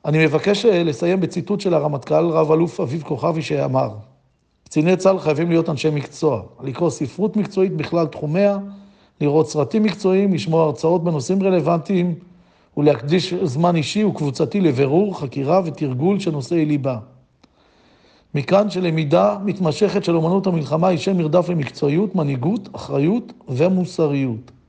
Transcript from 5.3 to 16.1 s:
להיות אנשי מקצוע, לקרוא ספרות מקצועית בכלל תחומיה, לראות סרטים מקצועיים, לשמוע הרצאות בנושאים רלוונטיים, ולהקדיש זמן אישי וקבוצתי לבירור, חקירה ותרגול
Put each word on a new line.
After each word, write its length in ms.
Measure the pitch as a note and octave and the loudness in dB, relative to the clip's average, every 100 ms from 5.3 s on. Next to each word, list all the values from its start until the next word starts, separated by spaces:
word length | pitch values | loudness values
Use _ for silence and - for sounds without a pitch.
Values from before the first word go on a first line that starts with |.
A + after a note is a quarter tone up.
| D3 E3+ | 0 2
להיות 200 | E3 E3 | 0 0
אנשי 200 | C#3+ D#3 | -2 -2
מקצוע, 520 | D3 - - D#3 A2+ F#2 - | -2 -6 -4 -2 -2 -8 -12
לקרוא 260 | C3+ B2 F3 | -10 -2 -2
ספרות 480 | - C3 - G#3+ G#3 | -2 -8 -4 -2 -2
מקצועית 380 | E3+ - F#3+ | -2 0 0
בכלל 320 | D#3+ C#3+ E3+ D#3+ | -2 -2 -2 -2
תחומיה, 500 | - D3+ E3+ G3+ G3+ G3 - - _ _ _ | -4 -4 2 2 0 -8 -16 -20 _ _ _
לראות 280 | D3 D3+ D#3 | 2 2 2
סרטים 340 | D3+ C#3+ A3 | 0 0 2
מקצועיים, 500 | G#3+ E3 F#3+ F#3+ G3+ | 0 0 2 4 2
לשמוע 300 | E3 D#3+ D#3+ | 0 0 2
הרצאות 400 | D#3+ - D#3+ F3 | 2 2 2 2
בנושאים 400 | E3+ D#3 A#2+ F#3+ | 2 -2 0 0
רלוונטיים, 720 | F#3+ F3+ D3+ E3+ - F#3+ F3 E3 - - _ _ _ - | 2 2 2 0 0 0 0 -4 -10 -20 _ _ _ 2
ולהקדיש 560 | D3 C3+ C3+ F3+ - | 2 2 0 0 0
זמן 420 | F3 F#3 B2+ F3 | -2 -2 0 2
אישי 280 | E3+ C#3 G#3 | 2 0 0
וקבוצתי 580 | G#3 - D3 C3 D3+ G#3 | 0 0 -4 -2 -2 2
לבירור, 580 | E3+ B2+ C#3 D#3 G#3 F3+ | 2 2 2 2 0 -4
חקירה 420 | C3+ C#3 C#3 F#3 | -8 -4 0 0
ותרגול 540 | E3+ C3 D3 B2+ E3+ | 0 -6 -6 0 0